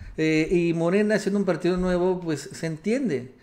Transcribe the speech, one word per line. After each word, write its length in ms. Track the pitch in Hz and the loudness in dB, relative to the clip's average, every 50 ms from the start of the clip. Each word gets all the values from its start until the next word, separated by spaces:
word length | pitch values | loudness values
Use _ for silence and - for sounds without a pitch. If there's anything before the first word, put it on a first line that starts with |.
| - - - | -18 -12 -4
eh, 300 | - 160 156 156 156 160 - | -2 0 2 2 2 2 2
y 240 | 190 175 170 170 165 | 2 2 2 2 0
Morena 460 | 165 165 170 185 208 214 208 220 208 | 0 0 2 2 2 2 2 2 0
siendo 200 | 214 196 196 202 | 0 0 0 0
un 60 | 196 | 0
partido 320 | 185 165 156 - 170 185 | 0 0 0 0 0 0
nuevo, 420 | 180 185 185 180 175 180 185 185 180 | 0 0 0 2 2 2 2 0 0
pues, 300 | 170 165 151 139 - - | -2 -4 -4 -4 -6 -10
se 140 | - - 165 | -10 -8 -6
entiende 680 | 160 160 151 - 202 233 277 277 196 143 120 123 123 - - | -6 -6 -4 -2 -2 -2 0 0 0 -2 -2 -4 -8 -14 -20